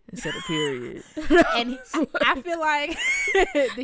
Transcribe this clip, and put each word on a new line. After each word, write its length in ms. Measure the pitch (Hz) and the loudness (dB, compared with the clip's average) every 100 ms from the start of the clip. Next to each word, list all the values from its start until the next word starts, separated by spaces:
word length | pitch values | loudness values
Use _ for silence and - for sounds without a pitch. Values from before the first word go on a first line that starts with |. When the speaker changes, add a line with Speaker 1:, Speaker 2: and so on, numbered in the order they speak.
| - | -16
Speaker 1:
instead 220 | 185 156 | -10 -8
of 80 | 156 | -8
period. 640 | - 156 147 127 117 - - | -4 -2 -2 -4 -8 -12 -12
Speaker 2:
<laughs> 60 | - 311 339 330 | -4 4 6 6
And 160 | 233 240 | 2 -2
he, 80 | 262 - | -6 -4
Speaker 1:
<laughs> 80 | |
Speaker 2:
I, 120 | 320 302 - 285 | -2 -2 0 2
I 140 | 311 | 0
feel 160 | 349 339 | -2 -2
like, 400 | 311 294 294 320 - - - | 0 0 -2 -4 -2 -2 0
<laughs> 180 | 392 370 | 2 2
did 180 | 294 254 247 | 2 0 -2